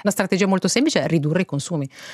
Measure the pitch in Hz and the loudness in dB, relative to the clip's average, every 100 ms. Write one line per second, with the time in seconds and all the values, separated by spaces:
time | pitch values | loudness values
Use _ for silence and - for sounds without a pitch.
0 | 202 - 190 185 190 190 190 233 302 180 | -2 0 0 2 2 2 2 2 2 2
1 | 143 160 147 160 185 143 - 165 139 - | 2 0 0 -2 -2 -4 -4 -6 -6 -10
2 | - | -20